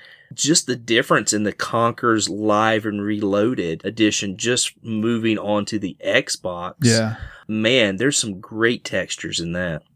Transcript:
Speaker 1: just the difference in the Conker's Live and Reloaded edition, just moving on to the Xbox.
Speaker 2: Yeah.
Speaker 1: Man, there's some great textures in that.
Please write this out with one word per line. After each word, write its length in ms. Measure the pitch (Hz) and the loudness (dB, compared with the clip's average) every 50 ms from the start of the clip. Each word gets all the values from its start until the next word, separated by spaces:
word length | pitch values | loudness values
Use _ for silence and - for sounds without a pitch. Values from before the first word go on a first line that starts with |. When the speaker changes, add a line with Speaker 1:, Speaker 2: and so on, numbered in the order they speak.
| - - - - _ - - | -14 -20 -20 -20 _ -14 -8
Speaker 1:
just 340 | - - 135 165 156 - - | -2 0 2 2 2 2 0
the 80 | 123 | -4
difference 580 | 123 117 117 113 117 139 - 170 139 107 - 107 | -4 -2 2 2 2 4 4 2 2 2 2 0
in 100 | 104 107 | 0 0
the 80 | 104 - | -2 -2
Conker's 760 | - - - - 117 117 117 117 - - 120 113 107 98 - | -4 -4 -2 0 2 2 0 0 0 0 2 2 2 0 -2
Live 560 | - 104 107 107 104 104 110 110 110 110 110 | -4 -2 0 2 2 4 4 2 2 0 0
and 160 | 110 101 101 | -2 -4 -4
Reloaded 800 | 101 104 107 104 104 98 98 101 107 120 127 107 90 85 80 82 - | -2 -2 -2 -2 0 0 2 2 2 2 0 0 -2 -4 -4 -4 -6
edition, 540 | - 110 113 110 107 107 - 110 101 92 107 | -6 0 2 2 2 2 0 -2 -4 -6 -4
just 340 | 110 117 123 117 - - - _ - | -2 0 0 0 0 -2 -6 _ -8
moving 540 | 113 110 110 107 113 120 113 110 113 107 98 | -6 -2 0 0 0 0 0 0 0 0 0
on 280 | 90 104 104 104 101 | 0 0 0 0 0
to 140 | - 113 101 | -2 -4 -4
the 180 | 98 90 85 - - | -4 -6 -8 -6 -2
Xbox. 680 | 95 107 127 151 - - - - 92 90 87 87 90 - - - | 0 0 0 0 -2 -4 -6 -6 -8 -8 -6 -8 -10 -4 2 4
Speaker 2:
Yeah. 320 | 120 113 113 110 110 110 - - - - - - - | 4 4 4 2 0 -4 -6 -10 -14 -16 -14 -10 -6
Speaker 1:
Man, 500 | 107 110 110 113 127 131 110 101 95 95 | -2 0 2 4 4 4 4 2 2 0
there's 200 | 117 143 139 - | 0 0 0 0
some 220 | - 110 95 90 | -2 -4 -6 -10
great 440 | - - 113 110 113 117 120 104 - | -12 -10 -2 0 2 2 2 0 -4
textures 540 | - - 95 87 - - - - - - - | -4 -4 -4 -4 -4 -6 -8 -8 -6 -6 -6
in 140 | 82 85 85 | -4 -4 -4
that. 280 | 90 90 87 80 76 - _ _ | -4 -4 -4 -4 -6 -8 _ _